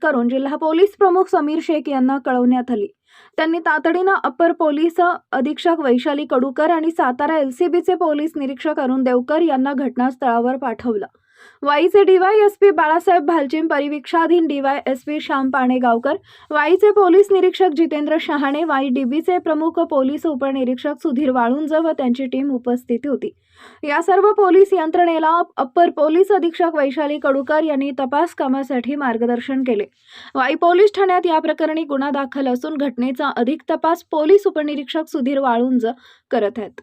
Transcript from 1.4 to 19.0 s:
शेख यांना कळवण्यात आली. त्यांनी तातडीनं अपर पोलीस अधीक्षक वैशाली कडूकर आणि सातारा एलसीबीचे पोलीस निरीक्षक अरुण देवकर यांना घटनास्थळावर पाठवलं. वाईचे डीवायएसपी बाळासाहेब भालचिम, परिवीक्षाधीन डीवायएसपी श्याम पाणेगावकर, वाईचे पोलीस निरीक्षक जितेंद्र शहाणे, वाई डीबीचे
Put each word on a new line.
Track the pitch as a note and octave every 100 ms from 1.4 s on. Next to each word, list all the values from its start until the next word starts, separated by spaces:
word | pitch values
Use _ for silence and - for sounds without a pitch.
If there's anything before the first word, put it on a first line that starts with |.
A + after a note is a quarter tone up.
| D4 D#4+
शेख | - D#4 C#4
यांना | C4+ B3+ C#4
कळवण्यात | C4+ B3+ B3 B3+ B3
आली. | A3 G3+ _ _ _ - -
त्यांनी | D#4+ E4
तातडीनं | F4 D#4 E4 F4 F#4+ G4
अपर | C#4 B3+ E4+
पोलीस | E4+ D#4 D4 E4+ E4+ F4 F4 -
अधीक्षक | C4+ C4 - E4+ E4
वैशाली | C#4 B3 D4+ C#4+ D4+
कडूकर | C4+ C4+ B3+ D#4+
आणि | E4 D#4+
सातारा | E4 C4+ B3 D4 D#4+
एलसीबीचे | C4+ B3 F4 F4 F4
पोलीस | F4+ E4+ D4 D#4 D#4
निरीक्षक | C4+ C4 D#4+ D4+
अरुण | C4 C4
देवकर | B3+ B3 B3 D#4
यांना | E4+ C4 C4+
घटनास्थळावर | C#4 C4 B3 B3+ B3+ B3+ A#3 A#3+ C4
पाठवलं. | C4 A3 B3 G#3 - _ _ _ - -
वाईचे | C#4+ D4 F4 G4+
डीवायएसपी | G4 F#4 F#4 G#4+ G#4 G4+ G4+
बाळासाहेब | D#4 D#4 D#4+ F#4+ F4 D4
भालचिम, | E4 C#4 D#4 D#4+
परिवीक्षाधीन | D4 D4 D4 - E4+ D#4+ F4 D#4+
डीवायएसपी | C#4+ C4+ C#4 - C4 - D4+
श्याम | - C#4+ C4
पाणेगावकर, | C4+ B3+ B3+ B3 A#3 C#4 F#4+ _ - -
वाईचे | D4+ D4+ F#4 G#4
पोलीस | G4+ F4+ F4+ G4+
निरीक्षक | F#4+ F#4 F4+ F#4 D4
जितेंद्र | E4 D4+ D4 D#4+
शहाणे, | F4 D4 C#4 D4
वाई | E4 C4+ C#4
डीबीचे | B3+